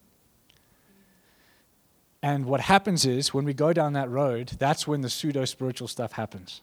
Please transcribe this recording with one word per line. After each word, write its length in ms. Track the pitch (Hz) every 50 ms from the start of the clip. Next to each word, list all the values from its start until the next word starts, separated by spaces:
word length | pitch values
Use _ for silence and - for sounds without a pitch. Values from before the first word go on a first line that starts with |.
| _ _ _ _ _ _ _ _ _ _ _ _ _ _ _ _ _ _ 196 196 196 _ _ _ _ _ _ _ _ _ _ _ _ _ _ _ _ _ _ _ _ _ _ - -
And 220 | 143 143 139 131
what 160 | 123 139 131
happens 440 | - - 196 196 196 214 175 156 -
is, 260 | 131 123 135 139 -
when 140 | - 139 143
we 80 | 147 139
go 200 | 131 147 165 170
down 200 | 165 151 147 143
that 160 | 139 135 123
road, 440 | 120 135 143 131 120 117 123 - -
that's 300 | - 139 139 156 - -
when 140 | 147 147 143
the 80 | 131 117
pseudo-spiritual 800 | - - - 151 139 135 131 123 - - 131 131 123 - 123
stuff 260 | 113 - - 117 110 -
happens. 480 | - 110 - - 92 90 - - -